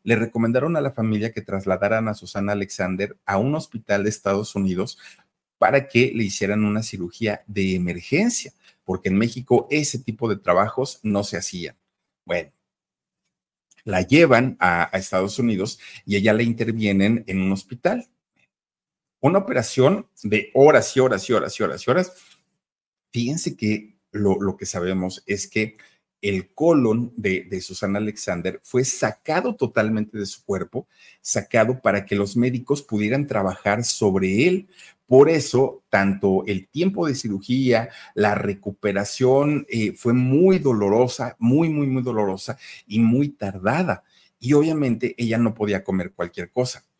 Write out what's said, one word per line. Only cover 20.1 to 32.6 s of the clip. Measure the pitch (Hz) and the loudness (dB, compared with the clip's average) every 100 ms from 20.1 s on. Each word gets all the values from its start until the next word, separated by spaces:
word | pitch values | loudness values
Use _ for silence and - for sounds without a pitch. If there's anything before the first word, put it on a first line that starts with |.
| - | -10
de | 104 107 - - | -2 -2 0 6
horas | 143 135 110 131 | 8 6 4 2
y | |
horas | 127 95 - | 2 0 0
y | |
horas | 110 69 - | 0 0 -4
y | |
horas | 98 69 - | -4 -2 0
y | |
horas. | 160 180 - - _ _ _ _ _ _ _ _ | 0 0 -10 -20 _ _ _ _ _ _ _ _
Fíjense | 120 120 165 - - | -4 -4 -4 -6 -4
que | 107 107 - _ _ | -4 -4 -6 _ _
lo, | 104 101 92 | -2 0 0
lo | 98 92 | -2 -4
que | 98 | -8
sabemos | 92 90 95 92 - - | -4 -4 -2 -4 -8 -8
es | 101 - | -6 -4
que | 110 107 _ _ _ _ _ | -4 -6 _ _ _ _ _
el | 101 95 - | -4 -4 -6
colon | - 160 160 117 110 120 120 | -2 2 4 2 0 -4 -4
de, | 104 92 90 | -2 -2 -4
de | 95 | -10
Susana | - 95 101 101 | -10 -8 -4 -2
Alexander | 107 104 - 87 90 - | -4 -6 -6 -4 -6 -8
fue | - 123 | -4 -2
sacado | 131 - 131 - - 160 254 220 | -2 -2 -4 -4 -4 -2 -2 -4
totalmente | 127 - 107 110 107 110 | -2 0 0 -2 -4 -8
de | 98 | -10
su | - | -10
cuerpo, | - 95 90 117 - _ - _ | -6 -6 -4 -10 -12 _ -20 _
sacado | - 110 - 117 113 127 | -6 -6 0 2 2 0
para | - 101 98 | 0 -2 -2
que | 101 | -2
los | 101 120 | -2 0
médicos | 123 127 | 0 -2